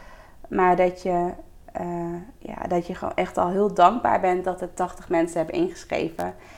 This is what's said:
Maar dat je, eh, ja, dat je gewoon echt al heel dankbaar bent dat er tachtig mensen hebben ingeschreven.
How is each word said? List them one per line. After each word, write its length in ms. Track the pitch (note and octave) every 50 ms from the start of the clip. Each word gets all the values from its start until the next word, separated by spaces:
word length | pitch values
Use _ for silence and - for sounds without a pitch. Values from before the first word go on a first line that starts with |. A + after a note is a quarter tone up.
| - - - - - - - - - -
Maar 280 | - G3+ F#3 F3+ F3+
dat 260 | F3 F#3 F3+ F3+ - -
je, 280 | F#3 F3+ F3 F3 F3+ F3+ - - - - - - - -
eh, 120 | - F3+ F3 F3 F3 E3+ E3+ E3+ E3+ F3+ A3 - -
ja, 280 | - - - - - -
dat 180 | F3+ F3 F3
je 80 | - F#3
gewoon 200 | - - - -
echt 240 | - F#3 - - -
al 100 | F#3 F3
heel 240 | F#3 G3 G#3 G#3 F3+
dankbaar 460 | F3 F3 F3+ G#3+ B3 - - - F#3
bent 240 | F#3 F#3 F3+ F3+ F#3
dat 160 | F#3 F3+ F3
er 140 | F3+ F3 -
tachtig 340 | - F#3 F3 - - - -
mensen 280 | F#3 E3 E3 E3+ -
hebben 180 | F3 D#3+ D#3+ -
ingeschreven. 800 | - E3 F#3+ - - - - - - D#3 D#3+ - - F3 F#3 F#3 - - - -